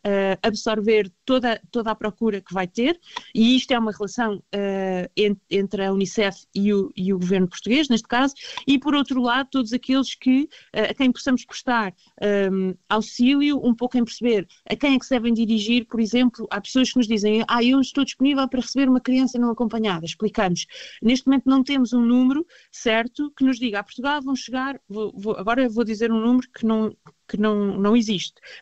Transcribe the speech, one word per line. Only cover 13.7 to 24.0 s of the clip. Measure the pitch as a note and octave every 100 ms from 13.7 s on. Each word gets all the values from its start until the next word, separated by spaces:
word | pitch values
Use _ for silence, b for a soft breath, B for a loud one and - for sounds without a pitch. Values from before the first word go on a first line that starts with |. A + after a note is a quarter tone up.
| A#3
pouco | B3 B3+
em |
perceber | A3+ - A#3+ G#3 F3 b -
a | -
quem | C#4+ C4
é |
que | -
se |
devem | B3 A#3
dirigir, | A3+ A3 A3 G#3 A#3+ A3+
por | A#3
exemplo, | G#3+ B3 B3 - G#3+
há | G3+
pessoas | - C4 B3
que | B3+
nos | G#3+
dizem, | A3 G#3+ A3 -
"Ah, | A#3+
eu | A#3+ C4+
estou | B3+ C#4
disponível | C4+ - C4+ C#4 C4
para | B3+
receber | - C4 C4
uma | B3+
criança | - B3+ C4 A#3+
não | A#3+
acompanhada." | A3+ A3+ A3+ G#3+ E3+
Explicamos. | D#3+ - G#3+ A3+ F#3+ F3 - B B B
Neste | A3 C4 -
momento | C4+ C4
não | C4+
temos | C4 C#4 A#3+
um | B3
número | A#3 B3 B3+ C#4+ E4+ b b
certo | - B3 A3 A#3 - D4 -
que |
nos | C4 A#3
diga, | B3 G3+
"A |
Portugal | G#3 -